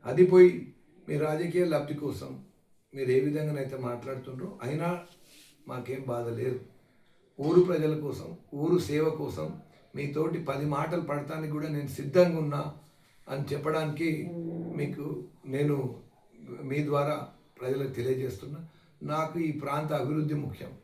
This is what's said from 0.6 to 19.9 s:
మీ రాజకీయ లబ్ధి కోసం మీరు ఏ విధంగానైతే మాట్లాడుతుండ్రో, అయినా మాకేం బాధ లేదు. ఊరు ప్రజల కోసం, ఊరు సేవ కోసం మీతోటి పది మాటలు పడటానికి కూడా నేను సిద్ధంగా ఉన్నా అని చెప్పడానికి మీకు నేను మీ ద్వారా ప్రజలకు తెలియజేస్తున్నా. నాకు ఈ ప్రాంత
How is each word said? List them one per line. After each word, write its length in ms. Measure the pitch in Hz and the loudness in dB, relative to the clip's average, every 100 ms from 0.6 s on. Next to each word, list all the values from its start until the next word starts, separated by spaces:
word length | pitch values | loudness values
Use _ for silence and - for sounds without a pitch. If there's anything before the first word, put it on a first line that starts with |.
| - - _ - - | -10 -16 _ -20 -4
మీ 60 | 147 | -2
రాజకీయ 400 | 151 156 175 175 175 | 0 0 0 0 2
లబ్ధి 220 | 147 147 | 0 -2
కోసం 360 | 147 143 - 135 131 - _ _ _ _ | -6 -6 -6 -10 -14 -16 _ _ _ _
మీరు 160 | 135 127 131 | -4 2 4
ఏ 20 | |
విధంగానైతే 560 | 147 151 151 143 135 135 | 4 0 -2 -2 -4 -6
మాట్లాడుతుండ్రో, 840 | 120 117 127 131 131 127 185 - | -6 -6 -6 -10 -10 -10 -10 -8
అయినా 260 | 123 151 170 180 - - - - - - - | -4 -2 -2 -4 -8 -20 -20 -20 -20 -20 -12
మాకేం 360 | 127 120 131 127 | -10 -8 -8 -4
బాధ 160 | 120 117 | -4 -4
లేదు. 320 | 113 131 123 - - _ _ _ _ _ - | -2 -2 -4 -8 -20 _ _ _ _ _ -4
ఊరు 220 | 147 180 180 | 6 6 6
ప్రజల 240 | 165 156 151 | 4 2 0
కోసం, 240 | 147 127 - - - | -4 -6 -10 -16 -12
ఊరు 240 | 143 160 180 | -2 2 4
సేవ 320 | - 151 156 | 4 2 2
కోసం 380 | - 143 - - - - - - - | 0 -6 -4 -6 -8 -16 -20 -14 -6
మీతోటి 420 | 143 147 170 165 | -4 -2 -2 -2
పది 280 | - 135 147 143 | -4 -2 -2 0
మాటలు 280 | 156 170 147 | 0 -2 -2
పడటానికి 420 | 143 143 156 156 | -4 -4 -6 -4
కూడా 160 | 151 156 | -4 -2
నేను 200 | 147 143 - | -4 -4 -6
సిద్ధంగా 400 | 143 180 180 160 | 2 6 6 4
ఉన్నా 180 | 151 143 151 - - _ - _ - | 0 -2 -6 -10 -20 _ -20 _ -8
అని 180 | 139 135 | -6 -4
చెప్పడానికి 560 | 143 151 156 156 151 165 156 175 170 165 165 - 147 | -2 0 0 -2 0 0 0 -4 -6 -6 -6 -6 -4
మీకు 260 | 143 143 147 - - - 139 | -4 -4 -6 -8 -10 -16 -6
నేను 220 | 135 147 139 123 - - _ _ - 131 120 139 | 0 2 2 -2 -8 -18 _ _ -20 -16 -12 -4
మీ 80 | 143 147 | -2 0
ద్వారా 280 | 143 147 151 - - - - | 2 0 -2 -6 -16 -20 -8
ప్రజలకు 320 | 127 139 135 - | -2 -2 -2 -2
తెలియజేస్తున్నా. 640 | 123 131 127 98 143 151 - - - - 143 | -2 0 -2 -6 -10 -12 -12 -20 -20 -12 -4
నాకు 260 | 151 156 170 160 | -2 -2 -2 -2
ఈ 40 | 147 | -2
ప్రాంత 280 | 147 147 151 | -2 -2 0